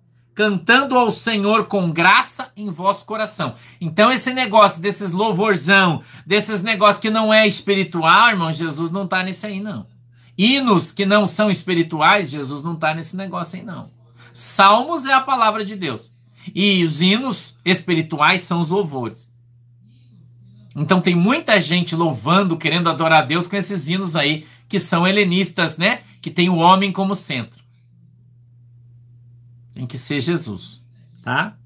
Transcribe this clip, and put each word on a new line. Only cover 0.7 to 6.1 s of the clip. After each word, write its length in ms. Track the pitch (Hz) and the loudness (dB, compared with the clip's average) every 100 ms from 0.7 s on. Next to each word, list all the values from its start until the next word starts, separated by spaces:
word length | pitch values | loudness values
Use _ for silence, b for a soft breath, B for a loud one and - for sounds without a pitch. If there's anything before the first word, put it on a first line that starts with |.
| 254 277 254 | 2 4 2
ao 140 | 233 | 2
Senhor 560 | 220 233 214 202 220 214 | 0 -2 -2 2 0 0
com 260 | 202 170 | -2 -2
graça 600 | 160 180 233 254 - 247 208 | 2 4 4 2 -6 -12 -12
em 140 | 208 | -12
vosso 340 | 160 190 196 | -4 -2 -2
coração." 520 | - 214 214 - 139 B B B | -6 -6 -6 -6 -8 B B B
Então 300 | 165 180 226 | -4 2 2
esse 200 | 262 254 | 2 -2
negócio 480 | 254 247 214 202 165 | -4 2 4 4 2
desses 320 | 196 196 190 | -4 -4 -4
louvorzão, 920 | 180 220 180 220 180 147 196 185 135 B | -2 -2 0 0 0 2 4 4 0 B